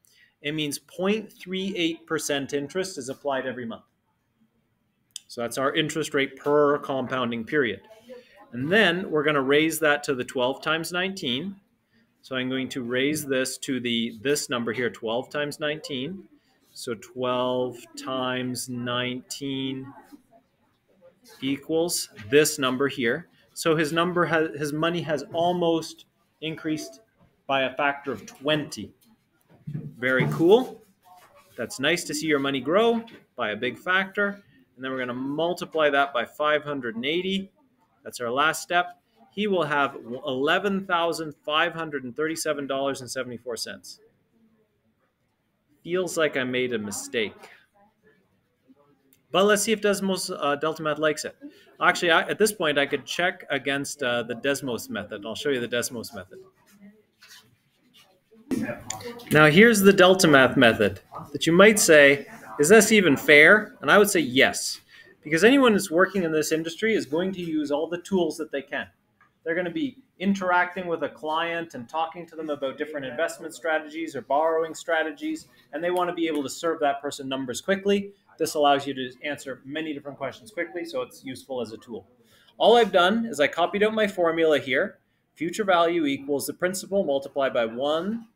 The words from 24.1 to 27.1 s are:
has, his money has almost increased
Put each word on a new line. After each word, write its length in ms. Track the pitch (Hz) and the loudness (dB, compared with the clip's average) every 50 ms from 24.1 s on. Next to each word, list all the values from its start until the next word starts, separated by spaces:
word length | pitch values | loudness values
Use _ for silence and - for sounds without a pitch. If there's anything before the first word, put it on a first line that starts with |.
| 170 175 170 | 0 0 0
has, 340 | 147 165 160 160 - - 139 | 2 2 0 0 -2 -4 -6
his 140 | 151 143 | -6 -6
money 300 | 147 151 165 170 175 170 | -4 -2 -2 -2 -2 -4
has 200 | 139 160 151 - - - | -4 -4 -4 -6 -6 -6
almost 760 | - 165 170 175 180 175 175 170 165 165 160 - - - - _ _ _ _ _ _ _ | -4 0 0 0 0 0 0 0 0 0 -2 -6 -12 -18 -20 _ _ _ _ _ _ _
increased 600 | 151 160 156 147 - 156 156 151 - - - - _ _ | -10 -10 -10 -8 -6 -6 -6 -6 -6 -10 -16 -20 _ _